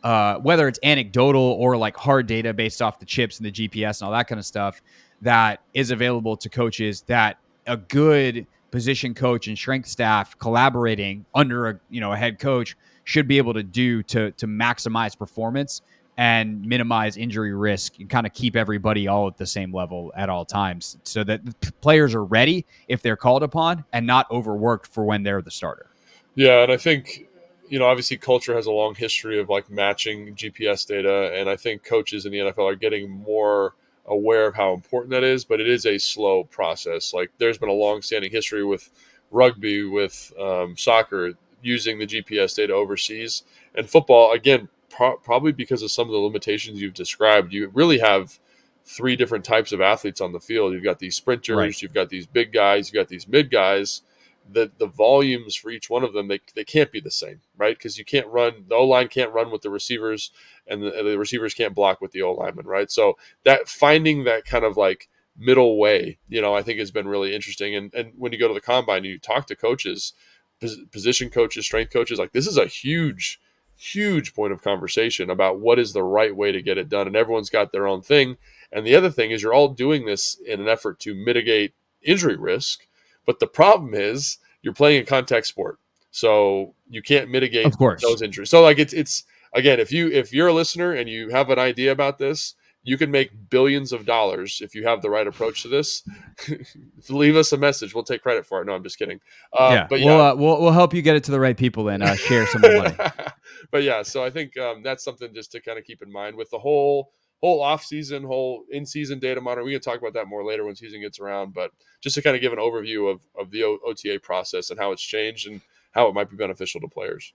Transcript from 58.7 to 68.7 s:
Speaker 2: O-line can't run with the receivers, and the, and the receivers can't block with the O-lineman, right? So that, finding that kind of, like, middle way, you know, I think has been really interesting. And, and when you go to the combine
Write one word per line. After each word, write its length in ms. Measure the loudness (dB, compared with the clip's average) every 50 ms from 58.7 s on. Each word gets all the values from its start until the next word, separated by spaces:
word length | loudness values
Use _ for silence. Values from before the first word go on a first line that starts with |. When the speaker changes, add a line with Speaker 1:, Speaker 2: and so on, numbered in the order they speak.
| 2
Speaker 2:
O-line 340 | 4 4 6 6 4 4 2
can't 240 | 0 -2 -2 -2 0
run 180 | -4 -4 -2
with 120 | -4 -8 _
the 80 | -8
receivers, 600 | -8 -8 -6 -6 -6 -6 -4 -6 -6 -6 -8 -14 _ _ _ _ _ _ _
and 160 | -10 -10 -6 -6
the, 160 | -6 -6 -4
and 100 | -2 -2
the 100 | -2 -2
receivers 360 | -4 -4 -4 -6 -6 -6 -4
can't 200 | -4 -4 -4 0
block 280 | 2 2 2 2 0 -4
with 100 | -12 _
the 80 | -4
O-lineman, 460 | -4 -4 -4 -4 -6 -8 -8 -10 -10
right? 240 | -6 -2 -2 -2 -2
So 260 | 0 2 2 2 2 _ _ -20 _ _ _
that, 260 | 4 4 4 2 -6
finding 540 | -2 4 4 6 6 6 4 2 0 2 0
that 200 | 0 0 0 -2
kind 200 | -2 -2 0 0
of, 120 | 0 2
like, 320 | 2 2 2 2 -2 -8 _ _ _ _ _ _ -8
middle 400 | 2 4 6 6 6 6 6 4
way, 400 | 4 4 4 4 2 -2 -10 _ _ _
you 140 | -4 -2 0
know, 120 | 2 0
I 80 | 0 -2
think 160 | -4 -6 -6
has 120 | -6 -6
been 180 | -6 -8 -6 -4
really 260 | -4 -2 -2 -2 -4
interesting. 400 | -6 -8 -10 -10 -8 -8 -6 -6
And, 200 | -6 -8 -8 -8
and 180 | -10 -10 -10 _ -10
when 140 | -10 -8 -4
you 60 | 0
go 100 | 0 0
to 40 | 0
the 80 | -2
combine 380 | -2 0